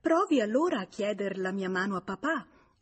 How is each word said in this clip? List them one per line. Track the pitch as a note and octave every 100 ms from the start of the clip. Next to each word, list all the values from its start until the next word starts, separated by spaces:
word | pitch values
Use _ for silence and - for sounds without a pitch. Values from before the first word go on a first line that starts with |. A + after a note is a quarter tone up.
"Provi | D#4+ E4 G4 C#4
allora | G#3 A#3+ F4 B3+
a | F#3
chieder | - G3+ G3+ G3 F#3+
la | F#3
mia | G3 F#3+
mano | F#3 G3 F#3
a |
papà, | F#3+ F#3+ C#4+ D#4 - _ _ _